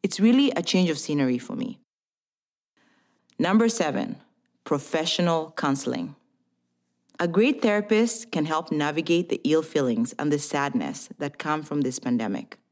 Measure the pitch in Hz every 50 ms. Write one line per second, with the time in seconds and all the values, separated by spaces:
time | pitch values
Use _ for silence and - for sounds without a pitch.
0 | - 190 - - 196 226 240 269 285 269 - - - - - 185 185 170 156 151
1 | - - 151 147 139 127 123 123 - - - - - - - _ _ _ _ _
2 | _ _ _ _ _ _ _ _ _ _ _ _ _ _ _ _ _ _ _ _
3 | _ _ _ _ _ _ _ _ 160 170 196 220 233 226 226 - 170 151 131 104
4 | - - - - _ _ _ _ _ _ _ _ _ - 156 143 143 - - 160
5 | 160 160 - - 175 170 165 160 156 156 _ - - 143 139 139 - 127 123 -
6 | - - 147 _ _ _ _ _ _ _ _ _ _ _ _ _ _ _ _ _
7 | _ _ _ - 170 175 170 190 220 277 285 - - 226 208 208 208 208 220 214
8 | 226 240 - - - - - 165 151 156 156 156 156 - - 151 147 147 151 160
9 | 160 160 170 170 180 170 - - - 143 151 160 156 160 - 151 135 127 117 113
10 | 117 127 - - 143 151 147 147 143 - - 143 139 139 131 123 76 143 143 -
11 | - - - _ 143 143 139 _ - 156 151 156 151 - 151 147 139 127 127 -
12 | - 127 123 117 110 104 98 98 - _ - _ _ _